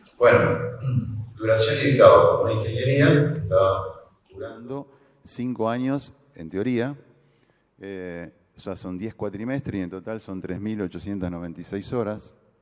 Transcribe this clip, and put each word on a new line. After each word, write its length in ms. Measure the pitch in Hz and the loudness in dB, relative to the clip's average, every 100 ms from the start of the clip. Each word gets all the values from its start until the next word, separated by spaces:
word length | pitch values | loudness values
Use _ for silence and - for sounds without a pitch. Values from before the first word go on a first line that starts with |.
| - - | -20 2
Bueno, 420 | 120 - - - - - 131 123 | 6 6 4 0 -6 -6 -2 -2
<clears throat> 380 | - 104 - - | -2 -6 -12 -4
duración 400 | 110 - - 147 | 0 2 2 0
y 100 | 139 | 2
dictado. 520 | 120 104 - - - | 8 10 10 8 4
Una 100 | - | 0
ingeniería 840 | 110 113 117 131 139 139 143 - - | -2 -2 -2 0 4 6 6 2 -2
está 160 | - 92 95 95 - - - _ _ | 0 2 2 0 -6 -12 -20 _ _
durando 560 | 98 139 113 120 139 - _ _ _ | -14 -14 -14 -12 -10 -12 _ _ _
cinco 460 | - - 123 113 110 | -14 -8 -6 -2 -2
años, 440 | 123 131 139 - - _ - | 0 -2 -4 -6 -18 _ -16
en 140 | 80 | -8
teoría. 460 | 92 117 120 123 143 - _ _ _ _ _ _ _ | -4 -2 -2 -2 -6 -18 _ _ _ _ _ _ _
Eh, 520 | 98 95 90 85 82 - _ - | -14 -10 -10 -10 -14 -18 _ -16
o 40 | |
sea, 140 | 104 90 | -12 -12
son 220 | 92 90 | -10 -10
diez 180 | 110 - | -10 -8
cuatrimestres 640 | 104 98 117 135 123 101 | -8 -8 -6 -6 -6 -6
y 40 | |
en 60 | 90 | -8
total 300 | 92 98 110 | -10 -10 -12
son 220 | - 92 | -10 -10
tres 180 | 87 90 | -8 -6
mil 220 | 107 107 | -4 -4
ochocientas 500 | 90 87 90 101 90 | -6 -6 -8 -6 -4
noventa 300 | 87 85 82 | -6 -10 -12
y 20 | |
seis 300 | 85 98 95 | -10 -8 -4
horas, 420 | 127 104 107 - _ _ _ | -4 -4 -6 -12 _ _ _